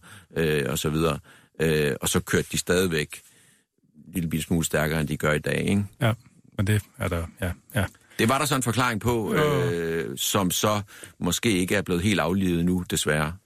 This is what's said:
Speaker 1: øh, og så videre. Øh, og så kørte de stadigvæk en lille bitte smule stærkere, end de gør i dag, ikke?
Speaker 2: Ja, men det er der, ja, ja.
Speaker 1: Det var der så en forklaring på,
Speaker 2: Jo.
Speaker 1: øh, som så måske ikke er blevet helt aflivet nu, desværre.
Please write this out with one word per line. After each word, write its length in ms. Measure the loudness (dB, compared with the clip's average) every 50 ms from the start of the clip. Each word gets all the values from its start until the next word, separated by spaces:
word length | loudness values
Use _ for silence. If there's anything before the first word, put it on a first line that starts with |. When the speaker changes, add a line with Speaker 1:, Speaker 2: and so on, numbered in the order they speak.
| -4 -10 -20 -20 -20 _ -4
Speaker 1:
øh, 280 | 0 0 2 2 0 0 -2
og 100 | -2 -2
så 100 | -2 -2
videre. 300 | 0 0 0 0 0 -2 -6 -14 -20 -20 _ _ _ -2
Øh, 340 | 0 2 2 2 2 0 0 -2
og 80 | -2 -2
så 100 | 0 -2
kørte 280 | 0 0 0 0 0 -2
de 60 | -4
stadigvæk 640 | -4 -2 0 2 2 2 2 0 -2 -2 -4 -8 -16 -20 -20 -20 -20 _ _ _ _ _ _ _ _ _ _ _ -20 -16
en 60 | -8 -4
lille 160 | -4 -2 -2
bitte 160 | -2 -4 -2
smule 200 | 0 0 0 0
stærkere, 340 | 0 0 0 0 0 0 0
end 80 | -2
de 100 | -2 -2
gør 160 | -2 0 0 0
i 60 | 0
dag, 220 | 0 -2 -2 -2 0 0
ikke? 160 | 0 0 0 -2 -4 -2
Speaker 2:
Ja, 120 | 0 0 0 -2 -6 -16 _ _ _ _ -6
men 100 | -2 0
det 140 | 0 0 0 -2 -4 _
er 100 | -8 -6
der, 180 | -4 -2 -4 -4 -6 -6 -6
ja, 100 | -4 -4 -4 -6 -10 -6 -4
ja. 100 | -2 -2 -4 -6 -12 _ -8 -2 0
Speaker 1:
Det 100 | 2 2
var 80 | 2
der 80 | 2 0
så 100 | 0 0
en 80 | 0 0
forklaring 380 | 0 0 2 2 0 0 0
på, 340 | 0 0 0 0 0 0 2
Speaker 2:
Jo. 280 | 2 2 2 2 2 2
Speaker 1:
øh, 540 | 0 0 0 -2 -2 -2 -2 -2 -4 -4
som 340 | -4 -2 0 0 2 2 2
så 300 | 2 2 2 2 2 0 -2 -6 -12 -20 -20 -20 -10 -4
måske 320 | -2 -2 0 0 0 2
ikke 240 | 2 2 2 0 0
er 60 | 0
blevet 220 | 0 0 -2 0 0
helt 160 | 2 2 2
aflivet 460 | 2 0 0 0 2 2 2 2 2
nu, 180 | 2 2 0 -2 -2
desværre. 440 | -4 -2 0 0 0 0 0 -2 -4 -8 _